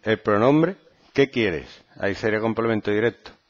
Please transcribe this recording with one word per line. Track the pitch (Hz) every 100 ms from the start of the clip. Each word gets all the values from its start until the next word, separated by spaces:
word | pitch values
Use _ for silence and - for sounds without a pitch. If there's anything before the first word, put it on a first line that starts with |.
El | - 110
pronombre. | - 104 120 151 165 196 _ _ _
"¿Qué | - 135
quieres?". | 123 107 78 62 - _ -
Ahí | 101
sería | 95 110 107
complemento | 113 107 117 110 104
directo. | 104 117 - - -